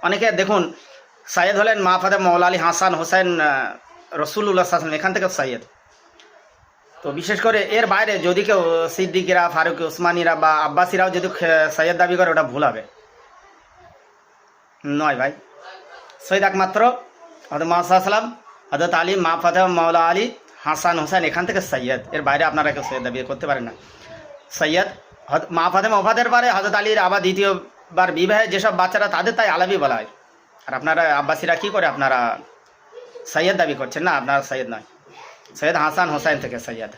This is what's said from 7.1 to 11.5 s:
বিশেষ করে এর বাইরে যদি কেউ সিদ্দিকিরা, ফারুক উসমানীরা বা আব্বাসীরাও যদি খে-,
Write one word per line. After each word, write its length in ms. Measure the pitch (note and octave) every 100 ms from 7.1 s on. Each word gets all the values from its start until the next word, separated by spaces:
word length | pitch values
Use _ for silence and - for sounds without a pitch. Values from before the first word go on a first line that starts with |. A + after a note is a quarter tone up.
বিশেষ 300 | C#3+ E3+ G#3
করে 220 | A3 G#3+
এর 240 | G3+ G#3+ A3+
বাইরে 320 | G3 G#3+ G3+
যদি 240 | F3 F3+
কেউ 460 | G3+ G3+ E3+ E3 E3
সিদ্দিকিরা, 600 | - F#3 F3 F3 F3+ E3+
ফারুক 320 | D#3+ D#3+ E3
উসমানীরা 540 | E3 D3+ F3 F3 E3 D#3+
বা 200 | D#3 D#3
আব্বাসীরাও 540 | D3+ C#3+ F3+ F#3 F#3
যদি 180 | F3+ F#3
খে-, 420 | - E3+